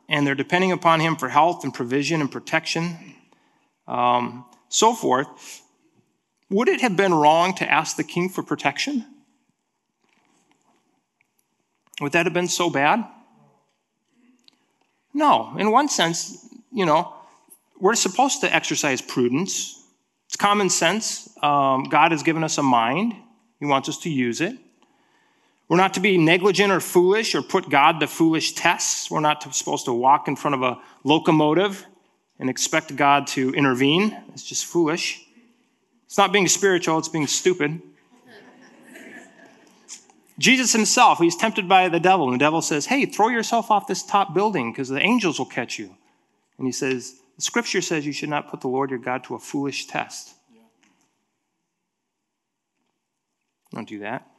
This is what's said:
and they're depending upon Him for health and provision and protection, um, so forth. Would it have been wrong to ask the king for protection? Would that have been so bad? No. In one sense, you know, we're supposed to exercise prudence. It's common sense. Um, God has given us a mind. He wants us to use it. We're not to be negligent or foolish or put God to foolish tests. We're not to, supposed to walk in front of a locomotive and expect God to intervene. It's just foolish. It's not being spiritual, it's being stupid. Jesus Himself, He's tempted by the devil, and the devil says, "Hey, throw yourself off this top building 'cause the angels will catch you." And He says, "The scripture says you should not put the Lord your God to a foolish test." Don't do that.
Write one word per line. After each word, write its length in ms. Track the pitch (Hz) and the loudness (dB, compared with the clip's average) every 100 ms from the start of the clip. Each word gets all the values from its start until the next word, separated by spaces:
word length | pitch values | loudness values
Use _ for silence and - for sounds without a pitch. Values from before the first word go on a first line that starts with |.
| - | -4
and 180 | 151 143 | -2 0
they're 80 | |
depending 380 | 139 - 180 185 | -2 0 0 2
upon 260 | 175 170 160 | 2 2 2
Him 160 | 165 | 2
for 140 | 160 127 | -2 0
health 340 | 143 165 170 | 2 2 0
and 100 | 139 | -8
provision 480 | - 120 139 139 160 | -8 -4 -2 -2 -2
and 120 | 139 | -4
protection, 840 | 123 - 160 160 165 170 170 - - _ _ _ _ _ _ - | -6 -4 -4 -2 -6 -6 -10 -18 -20 _ _ _ _ _ _ -10
um, 580 | 123 123 123 120 120 123 _ - | -2 2 2 -2 -10 -18 _ -8
so 240 | - - | 2 2
forth. 680 | 240 135 127 139 - - - _ _ _ _ _ _ _ _ - | 2 0 0 -2 -10 -20 -20 _ _ _ _ _ _ _ _ -4
Would 180 | 196 254 | 0 2
it 120 | 381 | 2
have 160 | 247 175 | 0 2
been 180 | 196 | 4
wrong 400 | 165 147 165 180 185 | 6 6 6 4 0
to 120 | - | 0
ask 240 | 147 160 - | 0 0 -4
the 60 | |
king 260 | 156 175 180 | -4 -2 -4
for 140 | 185 | -4
protection? 640 | 147 147 - - - 285 220 _ _ _ _ _ _ _ _ _ _ _ _ _ _ _ _ _ _ _ _ _ _ _ _ _ _ _ _ - | -6 -2 -2 -2 -4 -4 -8 _ _ _ _ _ _ _ _ _ _ _ _ _ _ _ _ _ _ _ _ _ _ _ _ _ _ _ _ -10
Would 100 | 143 | -2
that 140 | 170 175 | 0 0
have 80 | |
been 120 | 175 180 | -2 -2
so 220 | - 175 | -2 -2
bad? 380 | 135 143 220 - - _ _ _ _ _ _ _ _ _ 240 240 262 _ _ _ _ _ _ _ | 2 2 2 -2 -14 _ _ _ _ _ _ _ _ _ _ _ _ _ _ _ _ _ _ _
No. 420 | 285 302 127 110 151 | 0 2 2 0 -2
In 140 | 208 | 2
one 180 | 233 294 | 2 2
sense, 580 | - 165 170 - - - - _ | 0 0 -2 -8 -14 -20 -20 _
you 140 | 208 | -2
know, 300 | 175 156 175 - - _ _ _ _ - | 2 2 0 -10 -20 _ _ _ _ -2
we're 140 | 190 | 0
supposed 480 | 220 - 185 269 - | 2 -2 0 0 0
to 120 | 175 | 0
exercise 460 | 160 - 147 147 127 | 0 -2 -2 -2 -2
prudence. 840 | - - 120 131 190 - - - _ _ _ _ - | -4 -2 0 0 -4 -6 -10 -14 _ _ _ _ -12
It's 100 | - | -2
common 320 | 202 208 190 | 2 2 2
sense. 580 | - 165 208 - - - - | 2 0 0 -4 -10 -14 -4
Um, 420 | 147 143 135 131 | 0 2 2 0
God 280 | 143 151 165 | 2 4 4
has 100 | 160 | 2
given 220 | 151 160 | -2 -2
us 140 | 156 - | -2 -2
a 40 | |
mind. 520 | 139 120 117 147 233 208 - _ _ - | 2 2 2 0 -4 -6 -16 _ _ -10
He 40 | |
wants 240 | 147 135 - | -2 0 -2
us 80 | 143 | -8
to 100 | 175 | -6
use 320 | 139 123 113 | -2 -2 -2
it. 160 | 175 262 _ _ _ _ _ _ _ _ _ _ - | -6 -6 _ _ _ _ _ _ _ _ _ _ -2
We're 100 | 170 | 2
not 160 | 196 | 2
to 60 | 190 | 2
be 180 | 202 185 | 2 4
negligent 520 | 160 180 202 175 202 | 4 4 2 2 2
or 100 | 180 | 2
foolish 540 | - 180 180 214 220 | 2 2 4 2 0
or 60 | 151 | -4
put 300 | 139 190 - | -2 -4 2
God 280 | 143 151 165 | 4 4 4
to 60 | 147 | -2
foolish 460 | - 165 160 - | 0 2 2 -2
tests. 580 | - 170 185 - - - | 0 0 0 -2 -4 -4
We're 100 | 156 | -2
not 200 | 151 151 | 0 -2
to, 120 | 143 | -4
supposed 320 | - - 147 - | -8 -4 -6 -4
to 80 | |
walk 340 | 117 127 147 151 | 0 2 2 2
in 80 | 139 | -4
front 180 | 151 | -2
of 80 | 135 | -2
a 160 | 127 120 - _ | -2 -4 -12 _
locomotive 840 | 131 160 170 156 151 160 202 196 - _ _ _ _ - | 0 2 4 4 4 2 0 -4 -16 _ _ _ _ -8
and 120 | 131 | -6
expect 440 | 123 - 160 - | -4 -4 -4 -4
God 320 | 135 143 143 139 | 0 4 4 0
to 260 | - 131 | -4 -2
intervene. 600 | 143 139 123 139 165 214 - - | 2 2 2 2 2 0 -4 -18
It's 100 | - | -18
just 220 | - 135 - | -10 -10 -4
foolish. 580 | 170 156 170 - - _ _ _ _ _ _ _ _ | -2 0 -2 -6 -8 _ _ _ _ _ _ _ _
It's 140 | _ - | _ 0
not 120 | 190 | 2
being 160 | 196 185 | 2 2
spiritual, 520 | - 196 180 175 160 | 2 2 0 0 -2
it's 100 | 156 | -2
being 180 | 160 139 | -4 -2
stupid. 540 | - 185 180 147 165 - _ _ _ _ 214 - _ - _ - - - - - _ - _ _ _ - - _ _ _ - | 0 0 0 -2 -4 -12 _ _ _ _ -20 -20 _ -20 _ -20 -20 -20 -20 -20 _ -20 _ _ _ -20 -20 _ _ _ 0
Jesus 320 | 180 262 240 | 4 4 4
Himself, 440 | 226 214 - 214 147 | 2 2 6 6 6
He's 160 | 170 | 2
tempted 320 | 170 226 214 175 | 2 -2 -2 2
by 220 | 190 185 | 4 4
the 100 | 165 | 2
devil, 280 | 180 190 131 | 2 2 2
and 80 | |
the 100 | 123 | 2
devil 160 | 147 160 | 2 0
says, 240 | 151 151 | -2 -4
"Hey, 220 | - 277 247 | -2 -2 -2
throw 220 | - 220 | 0 0
yourself 420 | 240 214 233 214 | 0 -2 -2 2
off 160 | 208 - | 0 0
this 160 | 190 | -8
top 320 | - 202 190 | -2 -2 0
building 360 | 165 214 180 117 | 0 -2 -2 -4
'cause 160 | 110 131 | -6 -6
the 100 | 135 | 0
angels 380 | 185 240 123 127 | 2 2 0 -4
will 80 | 127 | -6
catch 320 | - 117 - | -6 -8 -10
you." 180 | 98 92 _ _ _ _ _ - | -14 -16 _ _ _ _ _ -8
And 80 | 127 | -8
He 60 | |
says, 420 | 120 135 127 117 - _ - | -4 -4 -4 -8 -20 _ -10
"The 60 | |
scripture 380 | - 240 - 196 | -6 -4 -4 -4
says 240 | 165 160 | -4 -6
you 80 | 143 | -6
should 160 | 143 147 | -8 -6
not 220 | 147 - | -6 -8
put 100 | - | -10
the 80 | 135 | -6
Lord 220 | 131 139 | -4 -4
your 80 | 127 | -6
God 260 | 127 127 | -8 -8
to 100 | - | -10
a 40 | 139 | -14
foolish 480 | - 147 139 131 - | -10 -8 -6 -8 -10
test." 480 | - - - - _ _ _ _ _ _ _ _ _ _ _ _ _ _ _ _ _ _ _ _ _ _ _ _ _ _ _ _ _ _ _ _ _ _ | -10 -10 -14 -20 _ _ _ _ _ _ _ _ _ _ _ _ _ _ _ _ _ _ _ _ _ _ _ _ _ _ _ _ _ _ _ _ _ _
Don't 160 | - 107 | -14 -12
do 120 | 107 | -12
that. 300 | 104 131 _ | -10 -10 _